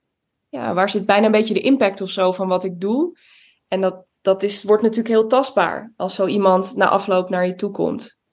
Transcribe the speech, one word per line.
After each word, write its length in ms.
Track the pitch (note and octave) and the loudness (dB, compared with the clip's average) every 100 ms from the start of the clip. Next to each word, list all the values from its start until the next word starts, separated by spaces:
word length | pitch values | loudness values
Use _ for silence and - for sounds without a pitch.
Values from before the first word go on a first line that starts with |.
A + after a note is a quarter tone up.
| _ _ _ _ _ | _ _ _ _ _
ja, 240 | C4+ A#3 | -8 -4
waar 160 | F3+ G3+ | 0 0
zit 160 | - G3 | 0 0
bijna 200 | G3+ G#3+ | 2 4
een 60 | |
beetje 220 | G#3+ A3 | 2 2
de 60 | G3 | 0
impact 420 | B3+ C4+ G3+ G3 | 2 2 2 -2
of 80 | F#3+ | -6
zo 220 | - F#3 | -2 0
van 160 | F#3 F#3 | 0 -2
wat 160 | F3+ | -2
ik 160 | F#3+ F3 | -2 -6
doe. 380 | G3 B3 F4 - _ _ _ _ _ | -4 -2 -2 -6 _ _ _ _ _
En 140 | F#3 | -2
dat, 220 | F#3+ F#3 - _ | -2 -4 -12 _
dat 220 | G3 F#3+ | 0 0
is, 200 | G3+ - | 0 -2
wordt 180 | G3+ G#3+ | 2 2
natuurlijk 260 | A3 A3+ A3+ A3 | 2 0 0 2
heel 120 | A3 | 2
tastbaar 640 | B3+ C#4 - E3+ - - - | 2 2 0 0 -2 -10 -8
als 200 | F#3 - | -6 -2
zo 100 | F#3+ | 0
iemand 500 | G3+ F#3+ F#3 F#3+ G3 | 2 4 4 2 0
na 140 | F#3+ | 2
afloop 400 | F#3+ G3 F#3 F3+ | 2 2 -2 0
naar 160 | F#3 F3+ | -2 -2
je 100 | F3+ | -2
toe 160 | G3+ | -6
komt. 480 | G3 E3+ - - _ _ | -4 -4 -4 -10 _ _